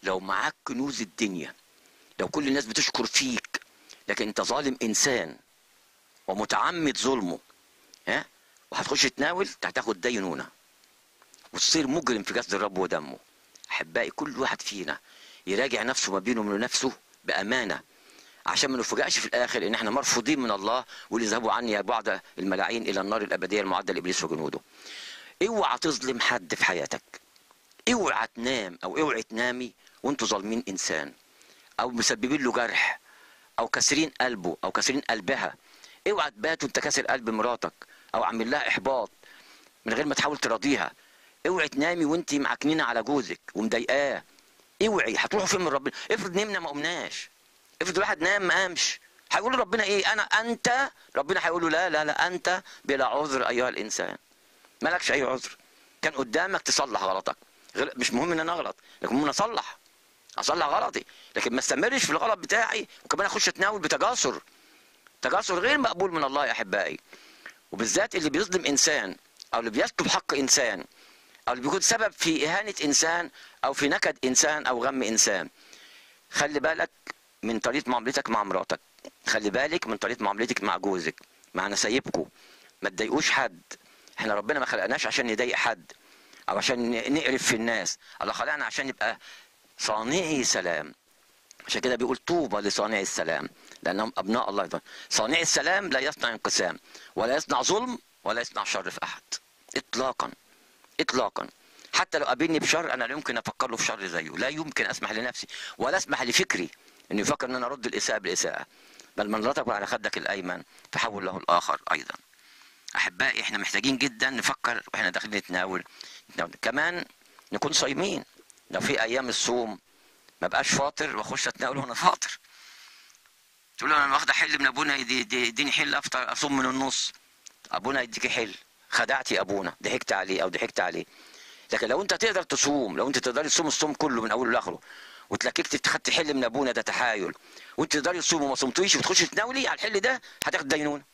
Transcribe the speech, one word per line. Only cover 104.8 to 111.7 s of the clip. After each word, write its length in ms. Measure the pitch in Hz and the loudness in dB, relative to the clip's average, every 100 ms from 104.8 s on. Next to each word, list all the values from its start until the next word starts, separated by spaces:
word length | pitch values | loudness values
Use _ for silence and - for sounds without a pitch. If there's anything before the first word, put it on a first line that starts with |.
| 104 | -2
اسمح 260 | - - | -2 -4
لنفسي 360 | 107 123 - - - - - | -4 -4 -6 -12 -12 -14 -2
ولا 200 | 117 180 | 0 0
اسمح 240 | 160 139 | 0 -2
لفكري 460 | 127 113 185 - 85 - - - - | 2 2 2 0 -4 -8 -20 -20 -4
انه 100 | 101 | -2
يفكر 280 | 98 143 127 | 0 -2 -2
ان 60 | 127 | -4
انا 100 | 123 | -4
ارد 200 | 139 120 | -4 -4
الاساءه 320 | - - 110 | -4 -2 -2
بالاساءه. 480 | 92 87 87 - - - - - - - | -2 -2 -2 -4 -10 -16 -20 -20 -18 -6
"بل 120 | 104 | -2
من 160 | 110 110 | 0 0
رتب 240 | 147 120 | 0 0
على 140 | 107 98 | -2 -2
خدك 320 | 117 107 104 | -2 -2 -4
الايمن 460 | - 101 90 87 87 - - | -4 -4 -4 -6 -10 -20 -10
فحول 320 | - 117 101 92 | -4 -2 -2 -6
له 120 | 92 | -4
الاخر 440 | - 87 - | 2 2 4